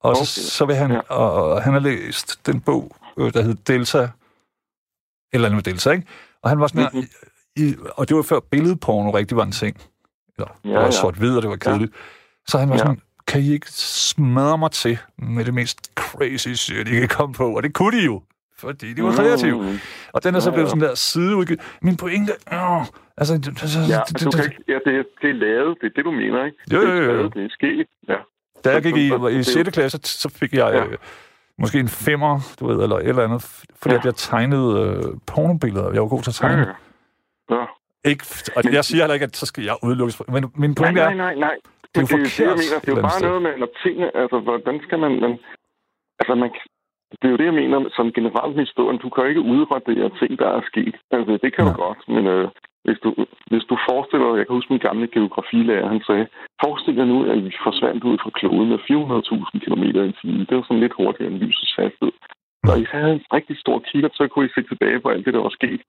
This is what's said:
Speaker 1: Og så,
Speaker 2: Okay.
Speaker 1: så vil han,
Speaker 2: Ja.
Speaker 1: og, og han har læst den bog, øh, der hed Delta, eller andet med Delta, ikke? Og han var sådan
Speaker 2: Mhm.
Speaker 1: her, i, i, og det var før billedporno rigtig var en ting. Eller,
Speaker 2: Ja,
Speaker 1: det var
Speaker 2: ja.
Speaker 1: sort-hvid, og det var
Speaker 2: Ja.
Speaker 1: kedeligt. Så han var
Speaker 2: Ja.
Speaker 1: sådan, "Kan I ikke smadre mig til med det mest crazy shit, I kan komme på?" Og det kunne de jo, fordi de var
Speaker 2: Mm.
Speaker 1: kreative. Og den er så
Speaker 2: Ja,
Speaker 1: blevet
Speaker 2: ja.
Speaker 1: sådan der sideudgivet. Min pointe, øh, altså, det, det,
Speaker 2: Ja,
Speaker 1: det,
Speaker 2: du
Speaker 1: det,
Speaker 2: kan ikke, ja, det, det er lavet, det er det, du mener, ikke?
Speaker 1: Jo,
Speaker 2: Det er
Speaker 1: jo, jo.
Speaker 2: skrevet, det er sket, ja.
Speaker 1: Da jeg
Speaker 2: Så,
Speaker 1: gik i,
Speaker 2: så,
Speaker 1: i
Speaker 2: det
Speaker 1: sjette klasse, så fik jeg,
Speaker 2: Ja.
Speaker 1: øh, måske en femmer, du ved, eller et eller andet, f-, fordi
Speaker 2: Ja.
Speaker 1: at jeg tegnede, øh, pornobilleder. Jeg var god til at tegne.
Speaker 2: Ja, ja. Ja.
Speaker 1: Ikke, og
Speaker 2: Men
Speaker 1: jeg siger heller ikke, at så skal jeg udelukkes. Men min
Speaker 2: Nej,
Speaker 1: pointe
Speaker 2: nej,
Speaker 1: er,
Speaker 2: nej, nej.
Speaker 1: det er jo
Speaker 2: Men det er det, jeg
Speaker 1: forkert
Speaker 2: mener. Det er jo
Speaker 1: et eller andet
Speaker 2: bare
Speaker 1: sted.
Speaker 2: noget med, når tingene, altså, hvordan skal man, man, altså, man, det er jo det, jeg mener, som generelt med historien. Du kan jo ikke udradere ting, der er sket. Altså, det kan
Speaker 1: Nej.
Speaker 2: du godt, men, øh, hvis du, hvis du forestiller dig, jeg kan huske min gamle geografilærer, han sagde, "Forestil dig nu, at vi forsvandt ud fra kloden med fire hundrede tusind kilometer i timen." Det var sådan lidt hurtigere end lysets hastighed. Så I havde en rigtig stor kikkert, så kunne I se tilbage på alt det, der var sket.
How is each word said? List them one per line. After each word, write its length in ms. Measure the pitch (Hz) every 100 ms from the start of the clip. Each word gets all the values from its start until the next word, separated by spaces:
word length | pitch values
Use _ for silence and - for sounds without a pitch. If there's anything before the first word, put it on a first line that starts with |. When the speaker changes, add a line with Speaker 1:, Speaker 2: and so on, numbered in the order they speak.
| -
Speaker 1:
Og 100 | 123
så, 40 |
Speaker 2:
Okay. 240 | 139 - 90 -
Speaker 1:
så 80 | 143
vil 100 | 139
han, 140 | 139
Speaker 2:
Ja. 100 | 120 -
Speaker 1:
og, 240 | 127 113 85 80
og 100 | 95
han 100 | 110
har 80 | 139
læst 680 | 139 120 107 - - - -
den 140 | 131
bog, 240 | 131 143 - - - -
øh, 140 | 123
der 100 | 113
hed 120 | 113
Delta, 560 | 104 - 131 120 147 120 - _ _ _ _ _ _ _ _ _ _ _
eller 140 | 127 117
andet 80 | 104
med 160 | 92
Delta, 180 | 90 131
ikke? 160 | 175 175 - - _
Og 80 | -
han 100 | 151
var 60 | 147
sådan 220 | 160 131
Speaker 2:
Mhm. 100 | 131
Speaker 1:
her, 60 | 131 - - _ _ -
i, 120 | 151
i, 40 | - - -
og 120 | 135
det 80 | 156
var 60 |
før 180 | 147 147 -
billedporno 600 | 143 165 180 - 107 104
rigtig 260 | 104 104 117
var 60 |
en 80 | -
ting. 240 | - 107 - - _ _ _ _ -
Eller, 120 | - -
Speaker 2:
Ja, 40 | 104
Speaker 1:
det 80 | 104
var 60 |
Speaker 2:
ja. 60 | 117
Speaker 1:
sort-hvid, 460 | 123 98 87 117 123
og 60 |
det 80 | 110
var 80 | 95
Speaker 2:
Ja. 60 | -
Speaker 1:
kedeligt. 220 | 104 110 - - - _ _ -
Så 120 | 147
han 100 | 135
var 60 |
Speaker 2:
Ja. 40 | 127
Speaker 1:
sådan, 220 | 110 135 _ _ -
"Kan 120 | 143
I 120 | 139
ikke 140 | 147 -
smadre 840 | - - - - - 139 127 139 160
mig 120 | 156
til 280 | - 120 117 - -
med 260 | 117 117
det 100 | 117
mest 400 | 123 123 - -
crazy 540 | - - - 131 131 127
shit, 400 | 120 - 107 107
I 120 | 117
kan 80 | 123
komme 260 | - 147
på?" 220 | 127 127 110
Og 60 |
det 120 | 147
kunne 240 | 147 196 233
de 40 |
jo, 180 | 165 101 _ _ _ _
fordi 340 | - 143 110
de 80 | 120
var 80 | 117
Speaker 2:
Mm. 60 | 120
Speaker 1:
kreative. 420 | 143 240 156 120 98 98 - - -
Og 100 | -
den 100 | 180
er 60 | 180
så 100 | 180
Speaker 2:
Ja, 40 |
Speaker 1:
blevet 120 | 170 156
Speaker 2:
ja. 40 |
Speaker 1:
sådan 180 | 156 151
der 60 |
sideudgivet. 680 | 123 - 165 180 208 180 160 - -
Min 140 | 175 175
pointe, 360 | 180 190 208 - -
øh, 300 | 170 180 175 127 - _ -
altså, 180 | 147
det, 100 | 160
det, 440 | 139 139 156 156 160
Speaker 2:
Ja, 120 | 110 113
Speaker 1:
det, 120 | 151
Speaker 2:
du 60 | 156
Speaker 1:
det, 40 |
Speaker 2:
kan 100 | 156
ikke, 200 | 143 - -
ja, 60 | 131
det, 220 | 135 135 131 _
det 80 | 147
er 40 |
lavet, 440 | 131 107 110 151 170
det 60 | 107
er 80 | -
det, 80 |
du 60 | 160
mener, 340 | 147 107 120
ikke? 140 | 139 - -
Speaker 1:
Jo, 80 | 175
Speaker 2:
Det 80 | 180
er 60 |
Speaker 1:
jo, 60 | 180
jo. 20 | 139
Speaker 2:
skrevet, 240 | 113 104
det 100 | 107
er 40 | 101
sket, 360 | - 139 - - _ -
ja. 80 | - - _ _ _
Speaker 1:
Da 60 | 131
jeg 120 | 139
Speaker 2:
Så, 60 | 160
Speaker 1:
gik 80 | 156
i, 120 | 143
Speaker 2:
så, 180 | 127 123
Speaker 1:
i 80 | 127
Speaker 2:
det 100 | 127
Speaker 1:
sjette 240 | 131 170
klasse, 280 | 160 135 147
så 260 | - - 147 -
fik 120 | 139
jeg, 180 | 135 113
Speaker 2:
Ja. 100 | 113
Speaker 1:
øh, 140 | 110 113 - - - _ _ -
måske 200 | - 147
en 80 | 123
femmer, 520 | - - 147 147 143 135 -
du 60 | 123
ved, 160 | 113
eller 140 | 107 98
et 120 | -
eller 160 | 127
andet, 160 | 113 120
f-, 200 | - - - _
fordi 120 | 123
Speaker 2:
Ja. 40 | 123
Speaker 1:
at 60 |
jeg 100 | 123
tegnede, 560 | 117 - 117 123 139 127 101
øh, 320 | 101 95 - - -
pornobilleder. 640 | - 160 170 127 98 90
Jeg 100 | 101
var 60 | 107
god 140 | 123
til 80 | 123
at 40 |
tegne. 280 | 117 - 139
Speaker 2:
Ja, 60 | 113
ja. 60 | 95 - _ _ _ _ _ _ 120
Ja. 40 | 117 - _ _ 143
Speaker 1:
Ikke, 140 | 143 - - - -
og 60 |
Speaker 2:
Men 100 | 123
Speaker 1:
jeg 100 | 139
siger 180 | - 160
heller 120 | 165
ikke, 100 | 147 135
at 60 | -
så 100 | -
skal 180 | -
jeg 120 | 104 117
udelukkes. 340 | 120 123 120 113 -
Men 140 | 131 - 147
min 80 | 147
Speaker 2:
Nej, 40 | 139
Speaker 1:
pointe 200 | 165 180
Speaker 2:
nej, 100 | 160
Speaker 1:
er, 40 |
Speaker 2:
nej, 200 | 190 180
nej. 220 | 143 151 156 _ _ -
Speaker 1:
det 20 | -
er 20 |
jo 0 |
Speaker 2:
Men 80 | 135
det 40 |
er 40 | 147
det, 220 | 139 -
jeg 80 | 160
Speaker 1:
forkert 100 | 175
Speaker 2:
mener. 180 | 160 151
Det 80 | -
er 40 |
jo 40 | 135
Speaker 1:
et 20 |
eller 40 |
andet 0 |
Speaker 2:
bare 160 | 151 180
Speaker 1:
sted. 80 | 175
Speaker 2:
noget 140 | 180 170
med, 80 | 135
når 80 | 120 -
tingene, 240 | 185 170 175 -
altså, 140 | 123 123 107
hvordan 300 | 120 117 147 -
skal 120 | 165
man, 80 | 151 131
man, 80 | 120 120 - - _ _ _ _ _ _
altså, 140 | - 123
man, 80 | 123 - - _ _ _ _ -
det 80 | 131
er 40 |
jo 60 | 120
det, 60 | 160
jeg 80 | 156
mener, 160 | 135 139 120 -
som 80 | 117 113
generelt 340 | 113 110 139 143
med 80 | 135
historien. 300 | - 120 123
Du 40 | 127
kan 120 | -
jo 40 | 131
ikke 160 | 156 127
udradere 540 | 127 151 139 - 104 104 -
ting, 120 | 123 131
der 60 | 104 107
er 60 | 107
sket. 240 | - 110 - _ 127
Altså, 160 | 107 107
det 80 | 135
kan 100 | -
Speaker 1:
Nej. 80 | 101
Speaker 2:
du 20 | 85 87
godt, 140 | 107 - 113
men, 80 | 98
øh, 140 | 92 95 - - _ -
hvis 120 | 107
du, 60 | 110 113 107 - -
hvis 120 | 113 -
du 60 | 117 -
forestiller 360 | 127 139 151 123
dig, 80 | 113
jeg 80 | 107
kan 100 | 123
huske 140 | 120
min 140 | 131 113
gamle 180 | 107 117 117
geografilærer, 720 | 104 - - 117 117 104 101
han 80 | 107 -
sagde, 180 | 104 110 - - _
"Forestil 320 | 143 147 - 123
dig 80 | 127
nu, 40 | 127 110
at 60 | 110 95
vi 60 | - -
forsvandt 380 | - 127 120 120
ud 60 | 110
fra 80 | 110 -
kloden 300 | 98 - 113
med 60 | 113 -
fire 120 | 147
hundrede 200 | 143 120 -
tusind 300 | 113 98 -
kilometer 380 | - - 92 95 98
i 20 | -
timen." 260 | - - 95
Det 80 | 127
var 80 | 123
sådan 180 | 117
lidt 100 | 120 -
hurtigere 300 | 98 - -
end 100 | 95
lysets 320 | - - - -
hastighed. 360 | - - - - - - _ _ 104
Så 60 | 113
I 40 | 113
havde 180 | 147 151 156
en 60 | - 143
rigtig 200 | - 147
stor 140 | - 120 117
kikkert, 260 | 143 143
så 140 | - 143
kunne 180 | - 135
I 80 |
se 80 | -
tilbage 380 | 123 - 104 120
på 80 | 123
alt 160 | 113 104
det, 80 |
der 80 | 117 104
var 60 | -
sket. 200 | 123 123